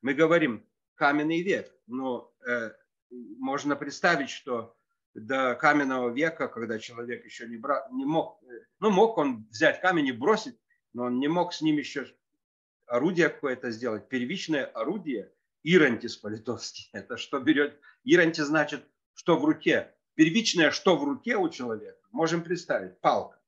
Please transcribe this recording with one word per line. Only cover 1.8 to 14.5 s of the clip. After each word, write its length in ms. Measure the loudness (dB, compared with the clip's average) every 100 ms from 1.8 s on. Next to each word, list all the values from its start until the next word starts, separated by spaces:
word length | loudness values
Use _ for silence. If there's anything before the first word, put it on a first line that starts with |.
| _
но, 460 | -8 -6 -6 -10 _ -6
э, 220 | -4 -4 -12 _ _ _ -18 -18 -10
можно 380 | -6 -4 -2 -4
представить, 540 | -6 -2 0 2 -2
что 460 | -8 -6 -6 -8 _ _ _ _
до 400 | -20 -6 -2 0
каменного 560 | 2 4 4 2 0 -2
века, 380 | -2 -4 -2 -8
когда 300 | -6 -6 -6
человек 460 | -8 -12 -10 -10
ещё 220 | -12 -16 -14
не 100 | -12
бра-, 320 | -4 -4 -4
не 120 | -6
мог, 380 | -2 -2 -2 -8
э, 40 | _ -20 _ _
ну, 100 | 2
мог 260 | 4 4 4
он 280 | -2 -2 -10
взять 300 | 2 2 4
камень 280 | 2 2 0
и 40 |
бросить, 440 | 0 0 0 0 -16 _ _ _
но 120 | -6
он 140 | -2 0
не 100 | 0
мог 240 | 0 0
с 100 | 0
ним 140 | 0 0
ещё 280 | -2 -8 -10 _ _ _ _ _ _ _ _
орудие 420 | 0 0 2 2
какое-то 420 | 2 -6 -4 -6
сделать, 380 | -6 -6 -6 -4
первичное 560 | -4 -4 -6 -2